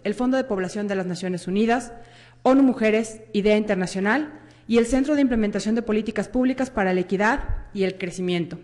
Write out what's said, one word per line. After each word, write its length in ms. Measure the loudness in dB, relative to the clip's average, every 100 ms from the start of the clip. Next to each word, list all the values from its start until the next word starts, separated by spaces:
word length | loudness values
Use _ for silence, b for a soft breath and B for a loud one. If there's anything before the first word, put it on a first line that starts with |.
| -6
el 80 |
Fondo 240 | -2 0 0
de 80 | -2
Población 420 | -4 -4 -4 -4
de 80 | -4
las 100 | -4
Naciones 420 | -6 -4 -6 -2
Unidas, 440 | 0 2 0 -2 -18 B B B B
onu 200 | 4 6
Mujeres, 560 | 6 4 2 2 0 -10 -4
idea 240 | 0 4 2
Internacional 800 | 2 -2 -2 -2 0 0 -2 B B B 0
y 80 | 2
el 80 | 4
Centro 300 | 2 2 2
de 60 |
Implementación 540 | 2 2 0 -2 -2 -2
de 60 |
Políticas 480 | 0 -2 -2 -4 -2
Públicas 400 | 0 0 0 -4
para 240 | 0 0
la 80 | 0
Equidad 420 | 0 0 2 0 -2 -6 -6
y 100 | -4
el 140 | -4 -2
Crecimiento. 600 | -8 -4 -2 -2 -4 -8